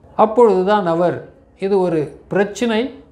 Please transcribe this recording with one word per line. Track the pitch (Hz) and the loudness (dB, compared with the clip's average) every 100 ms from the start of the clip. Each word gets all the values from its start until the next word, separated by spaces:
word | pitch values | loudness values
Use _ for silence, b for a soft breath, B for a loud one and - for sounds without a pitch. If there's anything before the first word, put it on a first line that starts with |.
| - - | -12 0
அப்பொழுதுதான் | 220 220 233 185 185 208 175 | 0 4 4 4 2 0 0
அவர் | 165 175 123 - - _ _ | 0 -2 -2 -12 -20 _ _
இது | 190 196 | -2 0
ஒரு | 180 165 143 - - | 0 -2 -4 -10 -6
பிரச்சினை, | 185 202 - 240 220 262 - - | -2 -2 -2 -2 -2 -4 -8 -20